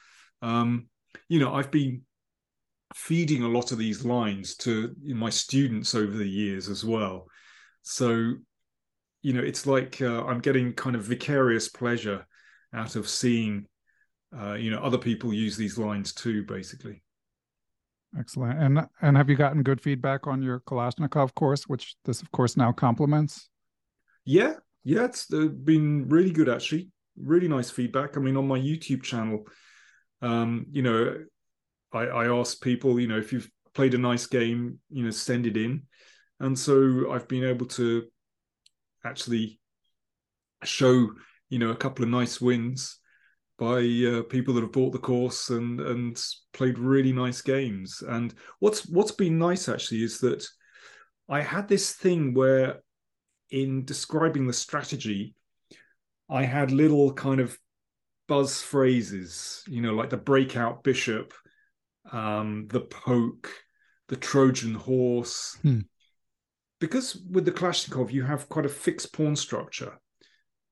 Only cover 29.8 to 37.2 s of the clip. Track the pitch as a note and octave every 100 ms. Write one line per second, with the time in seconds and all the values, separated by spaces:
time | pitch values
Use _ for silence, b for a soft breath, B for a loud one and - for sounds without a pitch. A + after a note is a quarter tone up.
29.8 | b b b _ A#2+ A#2 A#2 A#2 - C#3+
30.8 | B2+ A2+ B2 - - _ _ _ _ _
31.8 | _ A#2 B2 B2 A#2 B2 A#2+ - C3 B2
32.8 | C3+ B2 A#2+ A2 G#2+ B2+ - _ _ -
33.8 | C3+ B2+ B2 A#2+ - B2+ A#2 A#2+ A#2+ -
34.8 | _ C#3 A#2 G#2+ - B2 A#2+ G#2+ A2+ C#3+
35.8 | - b b b b _ C3+ C3 D3 C#3
36.8 | C3+ B2+ C3 C3